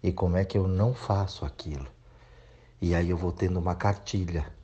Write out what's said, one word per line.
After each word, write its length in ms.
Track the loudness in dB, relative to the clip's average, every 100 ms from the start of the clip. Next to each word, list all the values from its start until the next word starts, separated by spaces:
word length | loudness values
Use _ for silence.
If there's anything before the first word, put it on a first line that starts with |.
e 100 | 0
como 260 | 0 2 2
é 60 |
que 140 | 2 2
eu 100 | 2
não 280 | 4 2 0
faço 500 | 0 0 0 -4 -8
aquilo? 400 | -8 -10 -8 -10 -14 -20 -20 -20 -20 -20 -20 -20 -4
E 140 | 0 2
aí 160 | 2
eu 60 | 0
vou 140 | -2
tendo 280 | 0 0 0
uma 160 | 0 0
cartilha 760 | 0 0 -2 -4 -2 -2 -4 -8